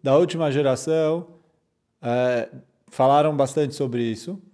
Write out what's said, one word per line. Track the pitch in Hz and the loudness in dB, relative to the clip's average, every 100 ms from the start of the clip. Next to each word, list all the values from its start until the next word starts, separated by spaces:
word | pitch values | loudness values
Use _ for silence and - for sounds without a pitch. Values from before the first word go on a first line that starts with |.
da | 135 139 | 4 4
última | 175 165 156 | 2 0 -2
geração, | 139 143 127 - 160 156 165 175 - _ _ _ _ _ _ | 0 0 -2 -2 0 0 -2 -8 -20 _ _ _ _ _ _
eh, | 120 123 127 123 - 131 - _ _ | -4 -2 0 -2 -4 -12 -20 _ _
falaram | - 135 143 151 147 | 0 4 4 2 0
bastante | 131 156 147 | 0 0 -2
sobre | - 139 120 | -2 -4 -2
isso. | 117 110 - 196 - | -2 -4 -10 -14 -16